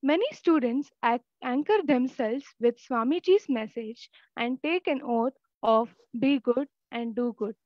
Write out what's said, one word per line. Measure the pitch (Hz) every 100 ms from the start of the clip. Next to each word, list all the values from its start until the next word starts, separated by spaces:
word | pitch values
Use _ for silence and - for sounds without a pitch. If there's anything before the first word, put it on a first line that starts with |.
Many | 277 330 508
students | - - 320 240 247 285 _
ac-, | 240 240 _ _
anchor | 254 254 294 427
themselves | 311 262 254 - 220 254 - _
with | 233 240
Swamiji's | - 240 247 349 359 392 -
message | 247 220 - 220 233 - _ _ -
and | 240 262
take | 302 359 359
an | 277
oath | 269 233 240 - _ _
of | 226 220 233 _ _ 233
"Be | 262 277
good | 240 240 285 _ _
and | 240 233 220
do | 240 220
good." | 262 220